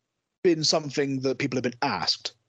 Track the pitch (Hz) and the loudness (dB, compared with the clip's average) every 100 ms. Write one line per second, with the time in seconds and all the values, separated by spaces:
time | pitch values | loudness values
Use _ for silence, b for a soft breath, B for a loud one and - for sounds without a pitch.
0 | _ _ _ _ 185 160 151 170 147 139 | _ _ _ _ 2 4 2 0 0 -2
1 | 139 135 131 123 139 135 123 - 143 95 | -2 0 -2 0 -2 -2 -2 -2 -2 -2
2 | 76 - - - | -2 -4 -6 -14